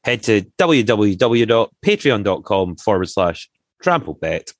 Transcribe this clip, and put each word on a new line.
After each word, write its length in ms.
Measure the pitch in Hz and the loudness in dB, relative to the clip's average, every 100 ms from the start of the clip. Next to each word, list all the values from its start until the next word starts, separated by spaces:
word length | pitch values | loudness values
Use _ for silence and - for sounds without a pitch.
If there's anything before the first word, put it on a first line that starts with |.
head 180 | 131 120 | -4 -4
to 180 | - 107 92 - | 0 0 0 -2
w 260 | 180 147 | 2 2
w 320 | 110 107 104 92 | 2 2 2 2
w 300 | 123 117 113 | 0 2 2
dot 260 | 113 113 _ | 2 0 _
patreon 380 | - 208 139 110 | -2 0 0 0
dot 220 | 101 92 | 0 -4
com 320 | - 98 92 85 | -2 -2 -2 -4
forward 320 | - 95 90 | -2 -2 -2
slash 420 | - 87 80 - _ _ _ | -2 -2 -2 -16 _ _ _
tramplebet 720 | 185 170 - 76 80 80 - | -2 -2 -4 -8 -6 -6 -8